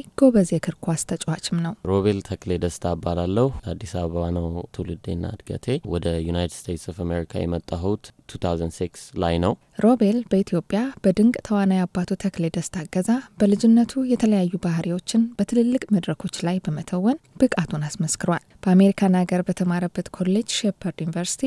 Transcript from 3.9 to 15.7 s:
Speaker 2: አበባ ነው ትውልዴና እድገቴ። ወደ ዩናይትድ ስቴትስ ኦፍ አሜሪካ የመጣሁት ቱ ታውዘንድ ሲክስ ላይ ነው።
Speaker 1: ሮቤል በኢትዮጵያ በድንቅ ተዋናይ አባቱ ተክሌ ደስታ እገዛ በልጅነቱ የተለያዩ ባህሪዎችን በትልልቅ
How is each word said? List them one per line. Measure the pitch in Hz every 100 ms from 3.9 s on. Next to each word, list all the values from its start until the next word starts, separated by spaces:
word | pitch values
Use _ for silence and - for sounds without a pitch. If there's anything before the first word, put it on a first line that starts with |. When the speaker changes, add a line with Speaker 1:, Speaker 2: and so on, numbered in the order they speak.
| 90
Speaker 2:
አበባ | 85 85 85
ነው | 87 85 85 -
ትውልዴና | - 85 85 - 87 87
እድገቴ። | - - - - 147 104
ወደ | 85 87 82
ዩናይትድ | 82 87 87 -
ስቴትስ | - 82 -
ኦፍ | 80
አሜሪካ | 85 85 82 95
የመጣሁት | 85 85 - 85 95 107 - _
ቱ | - -
ታውዘንድ | 90 85 82
ሲክስ | - 90 - - 85
ላይ | 85 85
ነው። | 90 - _ -
Speaker 1:
ሮቤል | 220 247 202 240 -
በኢትዮጵያ | 190 - 175 - 196 262 -
በድንቅ | 190 185 226 -
ተዋናይ | - 208 190 185
አባቱ | 180 180 175 190
ተክሌ | 190 - 165
ደስታ | 170 - 180
እገዛ | 151 185 185 247 - -
በልጅነቱ | 208 202 226 233 233 269 254
የተለያዩ | 240 220 202 175 175
ባህሪዎችን | 175 165 170 180 - 226 233
በትልልቅ | 233 202 240 240